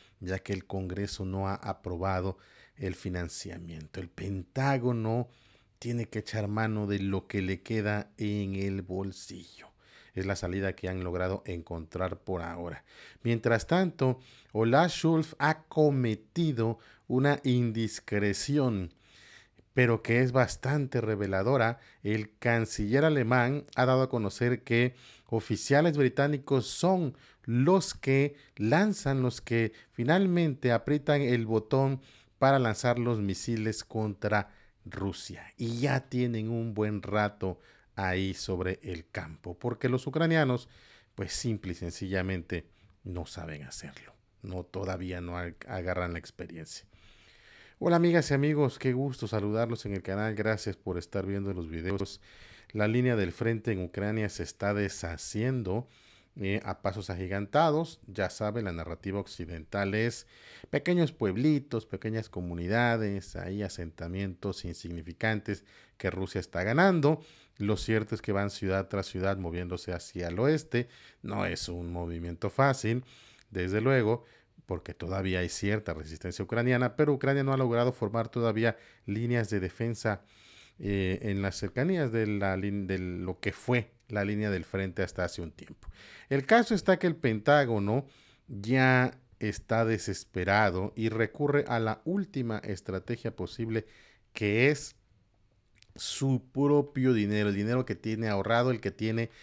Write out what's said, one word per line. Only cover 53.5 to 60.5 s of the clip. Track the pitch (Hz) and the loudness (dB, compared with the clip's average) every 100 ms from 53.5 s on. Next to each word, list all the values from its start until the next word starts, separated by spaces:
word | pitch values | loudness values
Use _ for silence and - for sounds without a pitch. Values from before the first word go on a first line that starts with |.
| 113 120 | 0 -2
en | 98 | -2
Ucrania | 90 - 104 110 104 | -4 -4 -2 -2 -2
se | - | -4
está | 80 - 101 | -10 -4 0
deshaciendo, | 104 98 - 85 85 - 104 123 131 95 104 131 _ _ _ _ - | 0 0 -4 -8 -8 -6 -4 -2 -2 -2 -4 -6 _ _ _ _ -6
eh, | 98 101 | -2 -2
a | - 90 | -2 -4
pasos | 98 95 98 | -4 -4 -6
agigantados. | 90 92 98 101 147 160 151 160 - - | -6 -4 -4 0 2 4 2 -2 -10 -10
Ya | 95 95 | -4 -4
sabe, | - 107 113 | -2 -4 -2
la | 101 | -4
narrativa | 82 82 85 98 98 | -4 -6 -8 -6 -6
occidental | 95 - 85 82 78 101 101 107 | -6 -10 -10 -12 -6 -4 0 0
es | 117 - - - - | 0 -4 -12 -20 -20